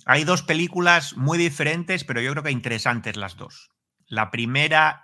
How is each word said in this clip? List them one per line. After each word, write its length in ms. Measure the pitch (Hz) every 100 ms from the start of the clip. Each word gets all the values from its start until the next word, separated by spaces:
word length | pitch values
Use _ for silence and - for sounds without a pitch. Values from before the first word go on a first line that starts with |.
| -
hay 200 | 139 151
dos 180 | 180
películas 720 | - 160 170 175 175 170 143 -
muy 220 | 135 170
diferentes, 640 | 170 143 147 170 175 185
pero 160 | 139 120
yo 120 | 127
creo 120 | 147
que 80 | 147
interesantes 640 | 123 120 113 123 117 107 104
las 220 | 98 -
dos. 320 | - - - _ _ _ -
La 220 | 110 110
primera 720 | 120 117 135 147 156 156 -